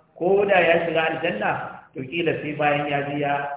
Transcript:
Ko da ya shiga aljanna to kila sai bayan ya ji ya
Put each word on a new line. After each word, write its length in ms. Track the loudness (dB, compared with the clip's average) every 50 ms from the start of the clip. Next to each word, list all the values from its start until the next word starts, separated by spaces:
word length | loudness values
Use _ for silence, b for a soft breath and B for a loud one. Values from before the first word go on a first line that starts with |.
| _ _
Ko 320 | _ -4 0 2 4 4 4
da 120 | 4 4 4
ya 260 | 6 6 4 4 2
shiga 160 | 0 0 0
aljanna 500 | 0 0 -2 -2 -4 -4 -4 -2 -2 -2 -2 -4 -6 -10 -12 -16 -18 -14
to 100 | _ -10 -10
kila 300 | -8 -6 -4 -2 -2 -2
sai 200 | -2 -4 -6 -4
bayan 320 | 0 0 2 2 2 0 -2
ya 120 | -2 -2 -2
ji 180 | -4 -4 -2
ya 120 | -2 0 0 -2 -2 -6 -8